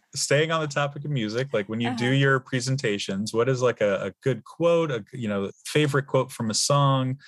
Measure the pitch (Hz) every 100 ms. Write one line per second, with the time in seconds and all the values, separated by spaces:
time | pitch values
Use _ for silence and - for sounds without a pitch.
0 | _ 139 - 143 160 165 156 147 143 147
1 | 147 143 107 113 135 107 98 110 120 175
2 | 120 135 139 135 - 131 120 135 117 101
3 | - 98 107 110 120 127 127 113 104 98
4 | 98 - 135 117 - - 170 170 165 120
5 | 98 127 113 101 98 - - 151 151 139
6 | 135 135 127 - 113 104 - 143 139 135
7 | 131 131